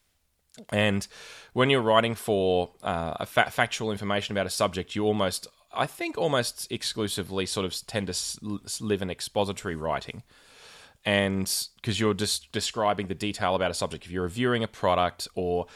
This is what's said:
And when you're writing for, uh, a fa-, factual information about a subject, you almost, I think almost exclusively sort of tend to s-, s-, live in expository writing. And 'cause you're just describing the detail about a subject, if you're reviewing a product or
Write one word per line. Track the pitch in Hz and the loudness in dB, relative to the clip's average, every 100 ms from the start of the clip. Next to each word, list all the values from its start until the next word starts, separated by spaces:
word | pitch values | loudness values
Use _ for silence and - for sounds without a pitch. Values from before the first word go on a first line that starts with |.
| _ _ _ _ _ - - | _ _ _ _ _ -20 -4
And | 104 104 98 - - - - - | 2 2 2 -2 -10 -20 -20 -4
when | - 131 | 2 4
you're | 135 | 4
writing | 110 110 117 | 6 6 4
for, | 113 - 101 92 90 87 - | 0 0 2 4 4 2 -4
uh, | - 87 82 - | -4 -2 -2 -4
a | - | 0
fa-, | - - | 2 4
factual | - 120 - 110 | 2 0 0 -4
information | 101 101 101 101 104 | -2 0 0 2 0
about | 92 | -2
a | |
subject, | - 104 90 87 101 | 2 0 0 -4 0
you | |
almost, | 107 107 95 - - _ _ | 2 2 0 -2 -8 _ _
I | - 139 | -4 -4
think | - 339 - | -4 -8 -2
almost | 165 135 117 - - | 0 2 0 -4 -8
exclusively | 117 - - 104 - 87 95 92 | -6 -4 -2 -2 -2 -4 -4 -2
sort | - 92 | -2 -2
of | - - | -4 -6
tend | 110 95 | -4 -4
to | |
s-, | 87 - - 107 101 | -4 -6 -8 -8 -8
s-, | - - | -6 -6
live | 110 101 | -2 0
in | 95 | 0
expository | 85 - 107 98 95 101 82 | -6 -4 -2 -2 -2 -6 -4
writing. | 78 73 - - - _ - - - - - _ | -2 -4 -6 -14 -16 _ -20 -20 -20 -20 -20 _
And | - 101 98 95 95 - - _ | 2 4 4 2 0 -2 -4 _
'cause | - 98 | -4 2
you're | 110 | 2
just | 98 104 - - | 2 0 -2 -4
describing | 110 - - 104 101 95 | -4 -4 0 2 2 -2
the | |
detail | 92 104 101 92 | -4 -4 -2 0
about | 92 90 | 2 2
a | |
subject, | 85 92 78 | 0 -4 -4
if | - | -8
you're | 90 | -4
reviewing | 90 104 123 120 | -2 0 0 2
a | 113 | -2
product | - 98 90 87 - - | 0 2 4 4 0 -8
or | - 90 87 87 | -4 0 0 -2